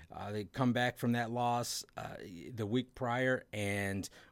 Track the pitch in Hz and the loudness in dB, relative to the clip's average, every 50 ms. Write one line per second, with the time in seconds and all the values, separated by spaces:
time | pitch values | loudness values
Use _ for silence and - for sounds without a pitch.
0 | - - - - 98 101 104 107 101 87 - 131 131 123 113 123 123 123 - - | -18 -12 -10 -8 -6 -4 -4 -4 -4 -4 0 4 4 4 6 4 2 2 0 0
1 | - 120 117 120 117 113 117 120 123 120 120 120 117 - - - - - - - | 2 2 2 2 0 0 0 2 2 2 2 2 0 -2 -4 -6 -8 -8 -10 -10
2 | - 151 - - - 101 90 85 - - 123 110 110 101 113 127 123 - _ - | -10 -8 -10 -10 -12 -12 -12 -12 -12 -10 -4 -4 0 2 2 0 0 -2 _ -4
3 | 131 120 120 127 131 131 131 - - - - 104 104 101 101 101 101 98 98 98 | -2 0 2 2 2 2 2 0 -2 -6 -4 -2 0 0 0 0 0 0 -2 -2
4 | 92 - - - - - | -4 -6 -10 -16 -20 -18